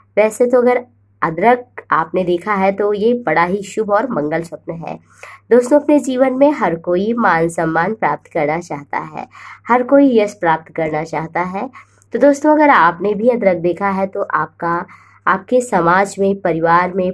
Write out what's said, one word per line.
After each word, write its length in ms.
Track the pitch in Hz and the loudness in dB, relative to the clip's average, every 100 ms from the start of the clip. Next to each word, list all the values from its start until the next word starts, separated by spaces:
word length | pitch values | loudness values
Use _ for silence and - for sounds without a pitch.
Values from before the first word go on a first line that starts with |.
| _ - | _ 0
वैसे 280 | 214 214 247 | 0 0 2
तो 160 | 254 | 2
अगर 220 | 247 247 - _ _ _ | 2 0 -4 _ _ _
अदरक 600 | 165 160 214 247 - - - | -6 0 2 2 -2 -20 -2
आपने 320 | 151 165 170 | -2 0 -2
देखा 300 | 180 175 190 | -2 -2 -2
है 180 | 196 190 | 0 0
तो 220 | 196 208 | 0 -2
ये 200 | 208 220 240 240 | 0 0 0 0
बड़ा 180 | 170 | 0
ही 180 | 175 202 | 0 -2
शुभ 260 | 196 - 208 | -6 -6 -2
और 180 | 202 247 | 0 0
मंगल 300 | 170 147 160 | -4 -4 -4
स्वप्न 300 | 165 - - | -6 -12 -12
है। 220 | 165 156 - _ _ - - - | -12 -12 -14 _ _ -20 -20 0
दोस्तों, 280 | 233 247 294 | 2 4 2
अपने 180 | 294 294 | 4 2
जीवन 340 | 269 254 262 | 0 0 0
में 180 | 254 285 | 2 2
हर 240 | 285 196 165 | 2 -2 -2
कोई 340 | 175 180 208 | -2 -2 -2
मान 360 | 233 208 165 165 | 0 2 2 0
सम्मान 440 | 170 165 165 180 | -2 -2 0 -2
प्राप्त 380 | 220 160 151 - | -2 -4 -4 -6
करना 280 | 170 147 165 | -4 -2 -4
चाहता 400 | 170 147 143 131 | -8 -12 -10 -10
है, 280 | 156 151 - - - - - | -10 -12 -14 -18 -20 -14 -2
हर 160 | 247 | -2
कोई 340 | 247 277 277 226 | 4 4 6 4
यश 160 | 202 | 0
प्राप्त 380 | - 170 160 - - | 0 0 0 -4 -6
करना 280 | 160 156 | -4 -4
चाहता 380 | 156 151 160 170 | -6 -8 -6 -6
है। 280 | 180 190 254 - - _ _ | -6 -6 -10 -12 -20 _ _
तो 60 | 233 | 2
दोस्तों, 320 | 285 277 302 | 2 4 2
अगर 180 | 302 294 | 4 4
आपने 440 | 226 165 170 196 | 6 4 2 -2
भी 160 | 202 233 | 0 0
अदरक 280 | 240 190 180 | 0 0 0
देखा 320 | 170 170 202 | -2 -2 -2
है 180 | 190 196 | -2 -4
तो 140 | 202 | -4
आपका, 640 | - 156 156 - 170 170 180 - _ _ - | -4 -2 -4 -6 -4 -4 -6 -16 _ _ -6
आपके 360 | 190 - 247 | -6 -2 -2
समाज 540 | 247 190 170 185 202 190 | 0 0 2 2 0 -2
में, 160 | 196 196 | -2 -2
परिवार 520 | 180 165 165 170 180 | -4 -2 2 2 2
में, 180 | 185 185 | -2 -4